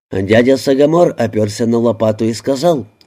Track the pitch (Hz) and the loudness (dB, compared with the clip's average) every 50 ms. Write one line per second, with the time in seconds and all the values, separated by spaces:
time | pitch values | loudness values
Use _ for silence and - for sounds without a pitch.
0 | _ - - 95 98 95 107 117 123 127 135 131 - 143 135 131 143 147 160 170 | _ -8 -6 -4 0 2 2 2 4 2 2 0 0 0 2 2 2 2 4 2
1 | 175 156 131 - 120 110 104 107 107 104 104 - 120 113 117 117 117 120 110 107 | 2 2 0 -2 -4 -2 -2 -2 -2 -2 -2 -2 -2 0 0 0 0 0 0 0
2 | 113 110 107 107 113 113 113 110 - 131 139 127 143 175 170 135 104 - _ _ | 0 -2 -2 -2 -2 -4 -4 -4 -4 -4 -4 0 0 0 0 0 -4 -10 _ _
3 | _ | _